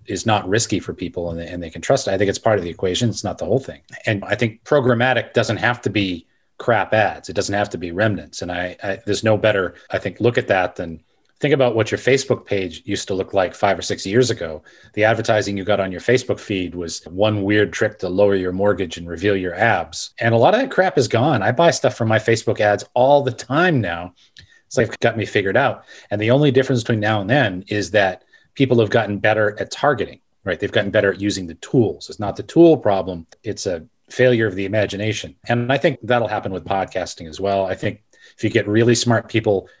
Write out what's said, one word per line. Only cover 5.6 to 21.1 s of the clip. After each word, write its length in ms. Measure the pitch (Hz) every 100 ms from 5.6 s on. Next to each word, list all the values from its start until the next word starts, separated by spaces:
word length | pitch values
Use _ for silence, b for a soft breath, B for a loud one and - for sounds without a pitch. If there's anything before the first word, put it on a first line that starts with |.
| 113 -
to 60 | -
be 380 | 101 95 85 - _ _ -
crap 360 | - 110 90
ads. 360 | 107 98 - -
It 40 |
doesn't 220 | 101 95 101
have 140 | 104
to 80 | 85
be 140 | 87
remnants. 500 | 87 110 92 78 -
And 100 | 90
I, 240 | 87 90 -
I, 160 | 101 95 -
there's 180 | 98
no 140 | 110 104
better, 380 | 110 101 90 - B
I 60 | 95
think, 220 | 101 -
look 180 | 113 120
at 120 | -
that 260 | 95 90 -
than 260 | 85 80 _ _ _ -
think 140 | 147
about 200 | 139 123
what 160 | 113 107
your 80 | 101
Facebook 480 | - 135 - 123 -
page 360 | 101 90 82
used 240 | - 98 -
to 60 |
look 200 | 95 92
like 220 | 98 90 -
five 240 | 101 87
or 20 |
six 240 | - 95 -
years 240 | 117 117
ago. 320 | 110 82 78 - b b
The 120 | - 107
advertising 500 | 113 110 107 101 98
you 80 |
got 160 | 95 98
on 100 | 95
your 120 | 90
Facebook 360 | - 123 - 101
feed 380 | - 98 90 87
was 260 | 85 - -
one 380 | 90 107 104
weird 280 | 98 107 101
trick 260 | - 90 -
to 100 | 90
lower 260 | 92 104 98
your 160 | 90
mortgage 460 | 90 101 101 87 -
and 100 | 85
reveal 300 | 82 104 98
your 180 | 92 85
abs. 580 | 113 95 82 - - -
And 160 | 117 113
a 20 |
lot 160 | 143
of 60 | 214
that 100 | 269
crap 280 | - 185 160
is 100 |
gone. 340 | 113